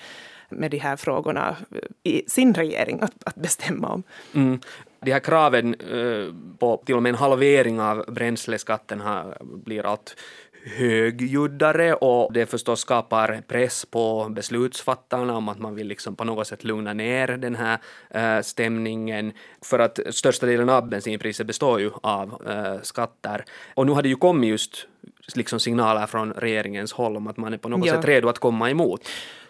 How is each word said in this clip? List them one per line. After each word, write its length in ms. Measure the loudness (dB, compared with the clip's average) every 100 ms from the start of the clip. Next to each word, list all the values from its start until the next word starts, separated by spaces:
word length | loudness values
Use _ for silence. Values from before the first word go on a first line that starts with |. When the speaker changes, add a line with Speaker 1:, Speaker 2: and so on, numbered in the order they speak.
| -14 -20 -20 -20 -16
Speaker 1:
med 200 | -6 -4
de 60 | -2
här 180 | -4 -4
frågorna, 600 | -2 -2 -2 -2 -2 -4 -10
eh, 80 | -12 -12 -6
i 200 | -2 -2 0
sin 260 | 4 6
regering 480 | 6 2 0 -2 -2
att, 120 | -4 -6
att 120 | -10 -6
bestämma 520 | -4 -2 -2 -4 -4
om. 160 | -6 -8 -16 -4
Speaker 2:
Mm. 260 | 2 2 2 -6 -20 -20 _
De 120 | 0
här 80 | 0
kraven, 540 | 4 4 6 4 2
eh, 600 | -2 -6 -4 -2 -2 -4 -10 -16 0
på 240 | 2 2 2
till 100 | 2
och 80 |
med 60 | 2
en 60 | 4
halvering 640 | 4 6 6 6 6 2
av 240 | 0 -2 -4
bränsleskatten 920 | -4 -2 -2 -4 -6 -2 -4 -4 -8
har, 360 | -4 -4 -6 -12
blir 440 | -14 -16 -8 -4 -2
allt 300 | -4 -6 -20 -20 -20 -20 -20 -14 -2
högljuddare, 1160 | 2 4 2 0 -2 0 0 2 2 4 4
och 400 | 4 4 4 4
det 120 | 2 0
förstås 340 | -2 -2 -2
skapar 640 | 2 0 2 2 2 -2 -4
press 380 | 0 0 -2 -4
på 440 | 0 0 0 -2
beslutsfattarna 1080 | -6 -4 0 0 -2 -4 -4 _ -4 -2 -2
om 120 | -4
att 100 | -6
man 160 | -8 -8
vill 120 | -10
liksom 280 | -10 -10 -6
på 80 |
något 240 | -4 -4 -6
sätt 160 | -6
lugna 300 | -6 -4 -4
ner 340 | -4 -2 0 0
den 280 | -2 -4 -4
här, 240 | -2 -2 -6 -20 -10
eh, 320 | -2 0 0
stämningen. 920 | 0 -2 -2 -2 -4 -4 -6 -6 -6 -10 -18 -20
För 180 | -2 2
att 200 | 4 2 -4
största 360 | 0 2 4 2
delen 240 | 4 4
av 200 | 4 4
bensinpriset 580 | -4 -6 -6 -6 -6 -6
består 320 | 0 2 2
ju 120 | 0 -2
av, 460 | -2 -2 -4 -10 -8
eh, 320 | -6 -6 -6
skatter. 640 | -8 -4 -6 -6 -8 -8 -10 -18 -6
Och 120 | 0 4
nu 60 |
har 100 | 4
det 80 | 2
ju 60 | 4
kommit 340 | 4 6 4
just 380 | 2 -2 -10 -18 _ -20 _ -10 -6
liksom 240 | -4 -2
signaler 460 | 0 2 4 2 0
från 280 | -4 -4
regeringens 600 | -4 -2 -2 -4 -6 -8
håll 240 | -4 -2 -2
om 100 | -6
att 100 | -8
man 160 | -8
är 40 | -6
på 120 | -4
något 160 | 0 2
Speaker 1:
Ja. 80 |
Speaker 2:
sätt 120 | 2 4
redo 240 | 4 4
att 100 | 2
komma 300 | 2 2 2
emot. 380 | 2 2 0 -6 -12 -14 -18 -8